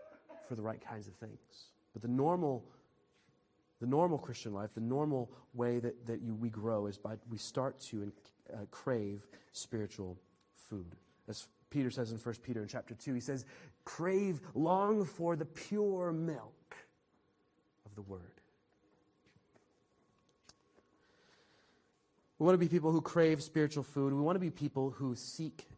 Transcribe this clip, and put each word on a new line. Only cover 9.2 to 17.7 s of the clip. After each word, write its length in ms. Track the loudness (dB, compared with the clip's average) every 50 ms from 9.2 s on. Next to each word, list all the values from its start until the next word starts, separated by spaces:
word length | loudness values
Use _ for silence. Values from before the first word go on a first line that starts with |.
| -12 -16 -20 -20 -20 _
spiritual 680 | -12 -12 -8 -4 -4 -4 -4 -4 -6 -8 -8 -8 -10 -12 -16 _ _ _ _ _ _
food. 400 | -20 -14 -10 -10 -10 -10 -10 -14 -20 _ _ _ _ _
As 200 | -12 -10 -10 -12 -14 _ _ _ -4
Peter 200 | 0 0 0 0
says 220 | 0 -2 -2 -4
in 60 | -4
First 260 | -6 -4 -6 -6 -6 -6
Peter 180 | -6 -4 -4
in 60 | -4
chapter 280 | -6 -6 -8 -8 -10 -12
two, 180 | -8 -4 -4 -2
he 60 | -2
says, 260 | -2 -2 -4 -4 -6 -10 -16 -20 -20 -20 -20 _ -16
"Crave, 560 | -10 -6 -2 0 2 4 4 4 2 0 -2 -4 -4 0
long 520 | 2 4 6 6 6 6 6 4 4 2
for 300 | 0 -2 0 0 2 2
the 100 | 0 -2
pure 680 | -4 -8 -10 -6 -2 0 2 2 2 2 2 2 2
milk 640 | 2 2 0 0 -2 -4 -8 -14 -18 -20 _ -20 -20 -20 -20 -20 _ _ _ _ _ _ _ _ _ _ _ _ _ _ _ _